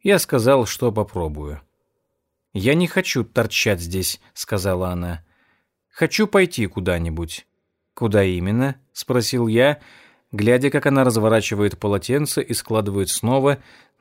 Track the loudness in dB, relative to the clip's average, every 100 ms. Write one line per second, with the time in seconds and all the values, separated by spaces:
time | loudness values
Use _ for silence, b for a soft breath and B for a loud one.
0 | 2 2 2 0 4 4 2 -2 -2 -2
1 | -4 -4 -6 -6 -10 -12 -18 _ _ _
2 | _ _ _ _ _ -4 0 2 2 -2
3 | -2 -2 -2 -2 0 0 0 -2 -2 -4
4 | -4 -6 b -16 -6 -4 -2 -2 -2 -4
5 | -6 -8 -12 _ _ _ _ _ _ -4
6 | -2 0 2 2 2 0 -4 -2 -2 -2
7 | -2 -6 -8 -10 -18 _ _ _ _ -6
8 | 0 2 2 0 -2 0 -2 -4 _ -12
9 | -2 -2 0 0 2 4 4 2 b b
10 | b b _ 0 2 4 2 0 2 4
11 | 4 4 4 2 2 0 0 0 -2 -2
12 | 0 -2 -2 -4 -4 -6 -2 -2 0 -2
13 | -2 -2 0 2 2 0 b b b _